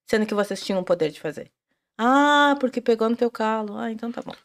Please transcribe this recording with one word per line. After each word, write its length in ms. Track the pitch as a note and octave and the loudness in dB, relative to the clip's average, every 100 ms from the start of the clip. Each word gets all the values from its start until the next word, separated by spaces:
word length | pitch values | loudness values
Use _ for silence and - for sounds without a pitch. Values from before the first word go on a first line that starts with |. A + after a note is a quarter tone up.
| - | -2
Sendo 160 | A3 G#3+ | 0 0
que 80 | G#3 | 0
vocês 260 | G3+ G3 | -2 -4
tinham 180 | - F#3+ | -4 -4
o 40 | F3+ | 0
poder 260 | E3+ D3+ | 0 0
de 100 | - | -4
fazer?" 300 | D#3+ - - _ _ _ _ - | -10 -10 -16 _ _ _ _ -2
Ah, 600 | A#3+ C4+ C#4+ D4 C#4+ C#4 | 4 4 6 6 4 4
porque 220 | B3 A#3+ | 0 -2
pegou 280 | A#3 A3+ A3 | 0 2 2
no 60 | A#3 | 0
teu 140 | A#3 | -2
calo. 460 | - A3 A3 G#3 G#3+ | 0 -2 -2 -6 -8
Ah, 140 | A#3 | -8
então 200 | A3 A#3 | -8 -8
tá 100 | - | -10
bom. 120 | - - | -12 -14